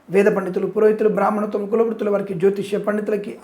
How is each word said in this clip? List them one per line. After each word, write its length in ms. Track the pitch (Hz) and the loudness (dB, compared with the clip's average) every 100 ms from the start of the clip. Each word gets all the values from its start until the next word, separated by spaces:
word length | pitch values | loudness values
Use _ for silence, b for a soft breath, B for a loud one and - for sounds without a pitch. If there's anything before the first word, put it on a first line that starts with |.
| b | b
వేద 140 | 185 | 2
పండితులు, 420 | 208 196 185 190 185 | 4 2 -2 -4 -2
పురోహితులు, 420 | 214 214 214 214 | 2 4 4 2
బ్రాహ్మణత్వం, 580 | 190 202 214 208 208 202 | 2 0 0 -2 -4 -2
కులవృత్తుల 440 | 226 226 - 202 | -2 -2 -4 -2
వారికి, 240 | 202 196 | -2 -2
జ్యోతిష్య 440 | 170 196 202 - 202 | 0 0 0 -4 -4
పండితులకి 600 | 214 214 208 202 233 - | -2 -2 -2 -4 -4 -10